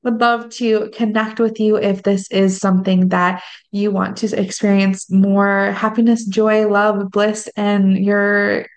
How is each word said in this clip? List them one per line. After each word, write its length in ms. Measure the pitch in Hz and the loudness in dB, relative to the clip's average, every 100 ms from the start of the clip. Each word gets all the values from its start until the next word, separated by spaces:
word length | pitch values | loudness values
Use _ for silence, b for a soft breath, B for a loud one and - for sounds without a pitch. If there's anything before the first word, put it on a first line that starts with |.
would 160 | 247 226 | -2 0
love 300 | 240 233 233 | 2 0 -6
to 380 | - 240 214 214 - | -4 0 0 -2 -4
connect 440 | 226 214 220 - | -2 -2 -4 -2
with 200 | 226 220 | -2 0
you 160 | 214 214 | 0 2
if 260 | 202 190 | 0 -2
this 240 | 196 196 - | -2 -2 -2
is 280 | 190 196 190 | 0 0 2
something 500 | 196 185 190 185 185 | 0 2 2 2 2
that 340 | 180 180 185 B B _ | 2 0 -4 B B _
you 200 | 202 208 | -4 -2
want 260 | 196 190 196 | -2 -4 -6
to 240 | 214 202 | -4 -4
experience 720 | 190 - 208 196 196 190 - | -4 -2 2 2 2 -2 0
more 640 | 190 196 196 202 196 196 | 2 4 2 2 0 -2
happiness, 520 | 196 220 220 233 226 202 | -2 -2 0 2 2 0
joy, 420 | 190 214 214 214 | 0 2 2 2
love, 440 | 202 208 202 196 | 2 2 0 -2
bliss, 360 | 202 214 214 - - | 0 0 -2 -10 -4
and 480 | 202 202 190 190 | -2 2 2 2
your 600 | 196 202 202 202 202 202 - | 0 0 2 0 0 -2 -6